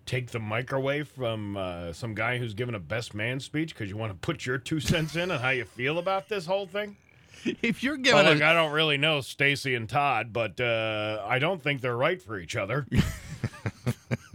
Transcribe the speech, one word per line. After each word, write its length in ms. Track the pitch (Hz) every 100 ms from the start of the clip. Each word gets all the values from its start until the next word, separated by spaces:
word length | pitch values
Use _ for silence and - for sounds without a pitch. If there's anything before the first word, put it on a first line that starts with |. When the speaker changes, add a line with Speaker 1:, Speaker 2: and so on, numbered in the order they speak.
| -
Speaker 1:
take 240 | 127 123
the 80 | 117
mic 320 | 107 110 127
away 320 | 135 135 143
from, 540 | 147 - 123 113 104 101
uh, 360 | 92 87 87
some 220 | 85 120 107
guy 240 | 113 123
who's 160 | 120 101
giving 180 | 123
a 60 | 110
best 340 | 76 110 117
man 260 | 104 110 135
speech 360 | - 151 160 -
'cause 120 | 104
you 80 | 104
wanna 200 | 110 95
put 320 | - 165 -
your 100 | 127
two 220 | - 160
cents 360 | 120 175 156 156
in 140 | 180
on 100 | 156
how 80 | 127
you 140 | 131 110
feel 340 | - 127 165
about 280 | 180 190 190
this 200 | 208 160
whole 180 | 196 196
thing?" 320 | 202 208 202 _ _ - - -
Speaker 2:
<laughs> 160 | -
If 220 | 233 -
you're 100 | 254
Speaker 1:
"Oh, 40 | 294
Speaker 2:
giving 280 | 262 233 180
Speaker 1:
look, 160 | 151
Speaker 2:
a 40 | 151
Speaker 1:
I 60 |
don't 180 | 165 160
really 260 | 147 160 143
know 240 | 151 151
Stacy 540 | 123 - 139 139 139 123
and 120 | 110
Todd, 460 | 147 143 120 113
but, 260 | 113 110 92
uh, 640 | 123 113 110 107 107 107 101
I 100 | 127
don't 240 | 151 190
think 200 | 143 139
they're 140 | 123 120
right 240 | 147 180
for 200 | 104 107
each 160 | 82 117
other." 320 | 98 131 131
Speaker 2:
<laughs> 60 | - - - - - - - 110 - - - - - -